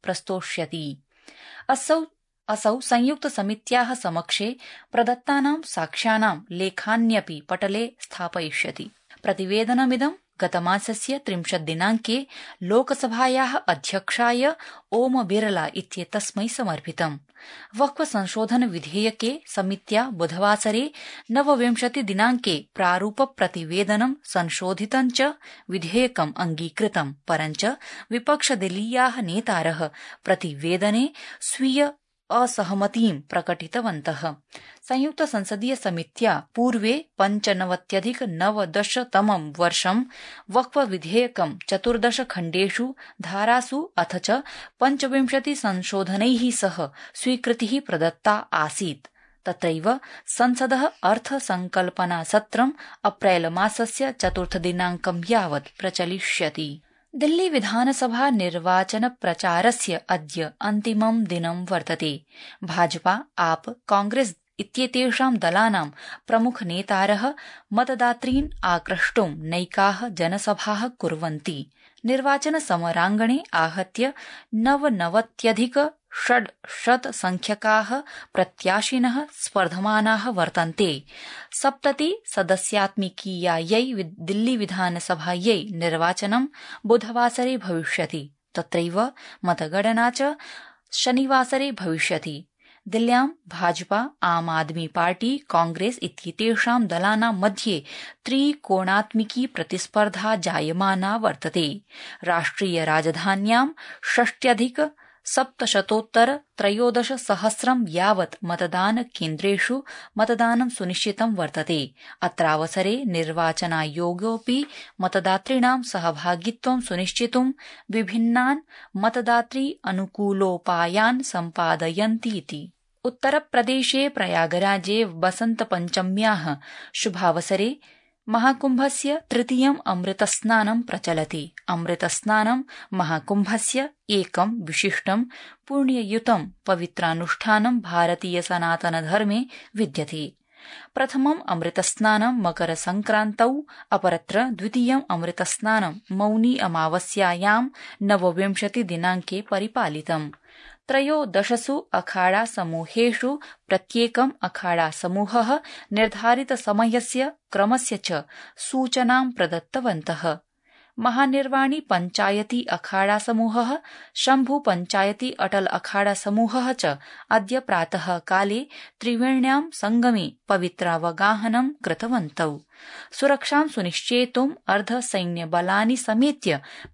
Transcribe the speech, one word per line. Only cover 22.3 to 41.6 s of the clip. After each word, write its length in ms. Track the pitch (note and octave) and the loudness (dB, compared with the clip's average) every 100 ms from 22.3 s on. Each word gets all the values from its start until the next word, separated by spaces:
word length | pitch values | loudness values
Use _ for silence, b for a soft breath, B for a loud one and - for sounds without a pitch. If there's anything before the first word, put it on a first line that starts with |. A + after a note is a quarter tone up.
| B3 G#3 D3+ - - | 2 0 -2 -4 0
प्रारूप 460 | F3+ F3+ G#3 G#3 | 2 2 0 0
प्रतिवेदनं 920 | C4+ - F#3 F3+ D#3+ F3+ G3+ G#3 B3+ C#4+ | -2 0 -2 -2 -4 -2 2 2 0 -2
संशोधितं 840 | - F#3 E3+ - F#3 F#3 G#3 C4+ B3+ | -4 -2 -2 -2 -4 -4 0 2 2
च 240 | B3 C4+ D4 B B - | 2 0 -2 B B -8
विधेयकम् 640 | F3+ E3 G#3+ B3 B3 D#3 C#3+ | -6 -2 0 2 0 -2 -2
अङ्गीकृतं, 760 | F3 D#3 E3 - G#3 F#3+ C#3+ C#3+ - | -4 -4 -6 -2 0 0 -4 -6 -2
परञ्च 380 | D#3+ D#3 D3+ G#3+ C#4 B B B | -2 -2 -2 -2 -4 B B B
विपक्षदलीयाः 1120 | A#3 A#3+ D4 - A3 F#3+ F#3 A3 B3+ B3+ B3 | -2 0 0 2 0 -2 -4 -2 2 2 0
नेतारः 680 | F3+ F#3 A#3 F3+ D#3+ D#3+ D#3 B B B | -4 -2 -2 0 0 -2 -4 B B B
प्रतिवेदने 840 | - F#3 E3+ C#3+ E3 F3+ G#3 G#3+ C#4+ B B B | -2 0 -2 -4 -2 0 2 2 0 B B B
स्वीय 500 | - - C4 C4 C#4+ D4 _ _ - | -8 -2 0 2 0 -2 _ _ -2
असहमतिं 880 | A#3 B3 - F3+ G3 G3+ A3+ A3+ D3 | 0 2 0 -2 0 0 2 2 0
प्रकटितवन्तः। 1120 | C#3+ F3 E3+ F3 D#3+ B3 A3+ D#3+ D3 D3+ E3 C#3+ _ B B B - | -4 -4 -4 -6 -6 -4 -4 -4 -6 -4 -6 -8 _ B B B -4
संयुक्त 340 | C4 C#4+ D4+ | 0 0 -2
संसदीय 520 | D4+ A3 F#3+ G#3 A#3+ C4 | -2 -2 -4 -4 -4 -4
समित्या 680 | G3+ E3+ E3 - A3+ D#3 - - | -4 -4 -6 -2 0 0 -4 0
पूर्वे 500 | B3 A#3+ G#3+ C#4+ - - | 0 2 0 0 -4 0
पञ्चनवत्यधिक 1040 | G3 G#3 G#3 F#3+ F#3 F3+ - G3 G3+ B3 | 0 2 0 0 0 -4 -2 -2 -2 -4
नवदशतमं 1300 | A#3 D#3+ F#3+ G#3+ F#3 G3 G#3 B3+ B3 G3 G#3 F#3+ D3+ D3+ | -6 0 0 0 -2 -2 -2 -4 0 2 4 2 -2 0
वर्षं 460 | F3 E3+ F#3 G#3 B3+ B B B - | 2 2 2 2 0 B B B 0
वक्फ 280 | A3 B3 D4 | 0 2 0
विधेयकं 800 | B3 F#3 D#3+ A3 B3 - G#3+ F#3 | 0 -2 0 0 2 0 -2 -4